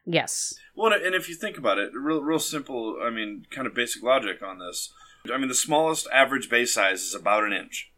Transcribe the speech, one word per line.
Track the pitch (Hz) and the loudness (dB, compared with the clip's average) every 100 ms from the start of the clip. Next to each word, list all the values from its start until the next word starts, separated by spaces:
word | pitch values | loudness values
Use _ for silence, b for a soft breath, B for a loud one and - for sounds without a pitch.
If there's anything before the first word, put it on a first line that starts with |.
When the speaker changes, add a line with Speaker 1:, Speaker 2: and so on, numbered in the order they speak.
Speaker 1:
Yes. | - 165 - - - - b | -2 0 0 -4 -6 -8 b
Speaker 2:
Well, | 190 220 | 0 2
and | 202 180 | 2 2
if | 185 175 | -2 -4
you | |
think | 165 214 160 | -8 -10 -2
about | 117 95 | 0 2
it, | 101 | 0
real, | 123 147 156 | -4 -2 0
real | 143 160 | 0 0
simple, | - 156 135 127 110 - | -2 -6 -6 -6 -4 -2
I | 117 | -4
mean, | 113 107 101 - | -2 -6 -8 -12
kind | 139 127 | -6 -4
of | |
basic | 123 120 110 | -2 -2 -2
logic | 117 135 104 92 | 2 4 2 -6
on | 98 92 | -8 -10
this. | 90 87 - b b b 98 | -10 -8 -10 b b b -6
I | 131 | -2
mean, | 135 | 0
the | |
smallest | 123 - 151 160 156 - | 0 2 2 4 0 2
average | 131 131 135 - | 4 4 2 2
base | 120 117 | 2 2
size | 113 98 95 | 4 2 2
is | - | -4
about | 92 92 107 | -2 2 4
an | 107 | 2
inch, | 92 87 - - | -2 -6 -12 -12